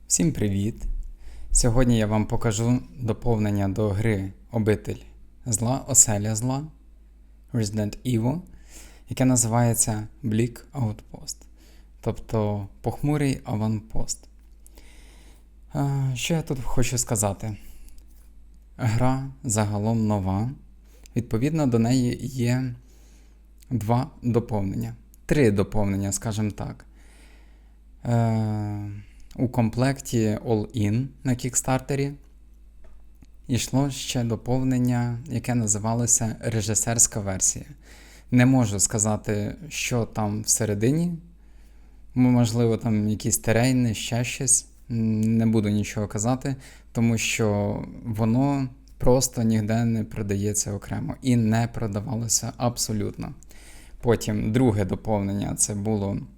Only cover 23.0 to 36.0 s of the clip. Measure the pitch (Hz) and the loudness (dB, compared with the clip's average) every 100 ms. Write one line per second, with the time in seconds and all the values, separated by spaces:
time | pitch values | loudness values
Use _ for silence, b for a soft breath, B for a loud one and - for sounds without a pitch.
23 | b b b b - - - 120 104 120 | b b b b -20 -20 -6 -4 0 0
24 | 135 - 123 113 113 107 98 104 117 - | -2 -4 0 0 0 -4 -2 -4 -8 -12
25 | - - - 147 120 101 98 113 101 98 | -20 -18 0 4 4 4 0 0 2 0
26 | 101 - 117 104 107 - - - - b | -2 -4 -4 -2 -4 -4 -10 -10 -20 b
27 | b b b b b b b b - - | b b b b b b b b -20 -10
28 | 127 117 117 110 110 107 104 104 101 101 | 0 2 4 2 0 -2 -4 -6 -8 -12
29 | b b b - 127 123 110 120 127 135 | b b b -4 -2 2 0 2 0 0
30 | - 120 107 107 127 110 107 113 104 110 | -2 0 2 0 0 0 0 -2 0 0
31 | 135 - 135 123 127 - - 131 127 139 | -2 -6 -4 -2 -2 -2 0 -2 -2 -4
32 | 139 143 - - - - - - - - | -4 -6 -18 -20 -20 -20 -20 -20 -20 -20
33 | - - - - - 120 - 131 143 135 | -20 -20 -20 -20 -2 -2 0 0 0 -2
34 | - 123 117 113 - 131 131 127 123 120 | -4 -2 -2 -2 0 0 2 2 2 2
35 | 120 120 143 120 - 123 110 107 113 117 | -2 -4 -6 -6 -2 0 0 -2 -2 0